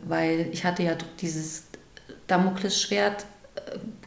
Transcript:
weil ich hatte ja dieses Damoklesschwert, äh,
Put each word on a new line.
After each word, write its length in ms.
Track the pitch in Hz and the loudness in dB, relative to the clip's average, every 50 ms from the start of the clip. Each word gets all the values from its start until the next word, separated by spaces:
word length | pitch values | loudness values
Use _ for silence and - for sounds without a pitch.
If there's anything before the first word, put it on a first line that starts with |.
| - 165 | -4 -2
weil 420 | 165 165 160 160 165 165 165 160 | 0 2 4 4 4 2 2 0
ich 140 | 165 170 - | -2 -2 0
hatte 180 | 180 175 180 175 | 0 2 2 2
ja 100 | 170 165 165 - - - - | 2 2 0 -4 -10 -10 -6
dieses 440 | - 165 156 156 156 160 - - - - - - - - - - - - - - - - | -4 -4 -2 -2 -4 -4 -6 -10 -12 -14 -18 -20 -20 -20 -20 -20 -20 -20 -20 -10 -2 2
Damoklesschwert, 1000 | 185 175 185 190 190 - - 196 190 - - - 208 202 202 208 202 - - - - - - - - | 4 6 6 4 2 0 0 0 2 2 0 2 2 2 2 2 0 -2 -6 -12 -16 -20 -20 -16 -12
äh, 240 | - - - - - - - - - - | -12 -10 -10 -10 -10 -10 -10 -12 -12 -10